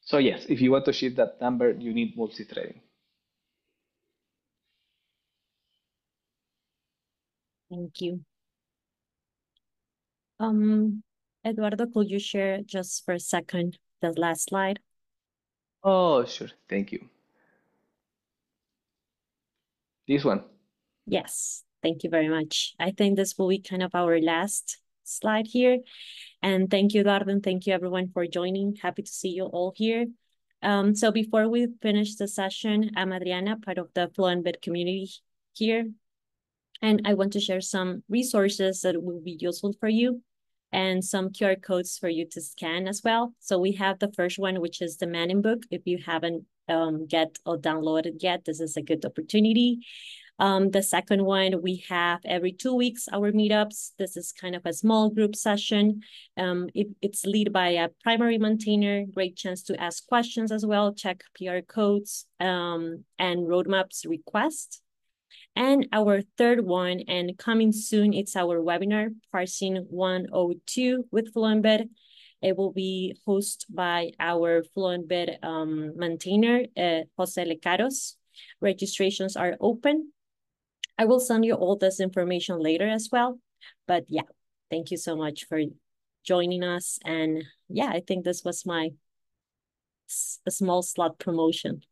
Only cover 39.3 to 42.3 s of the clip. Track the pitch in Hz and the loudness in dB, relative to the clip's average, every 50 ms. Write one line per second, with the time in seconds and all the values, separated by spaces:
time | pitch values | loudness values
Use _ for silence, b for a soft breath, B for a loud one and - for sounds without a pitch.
39.3 | 170 156 170 175 175 - - 202 202 _ - 214 220 220 240 254 247 240 _ _ | -10 -6 -4 -4 -4 -2 -4 -4 -4 _ -2 0 2 2 2 2 0 -2 _ _
40.3 | _ _ _ _ _ _ _ _ - 185 190 190 185 185 185 - - 196 190 190 | _ _ _ _ _ _ _ _ -4 -2 0 0 0 -2 -2 -2 -2 -2 -2 -2
41.3 | 190 - 214 196 190 190 185 - 190 180 180 180 - - - 180 170 160 170 165 | -2 0 2 2 2 0 -2 -2 -2 -2 -2 -4 -8 -6 -4 -2 -2 -2 -4 -6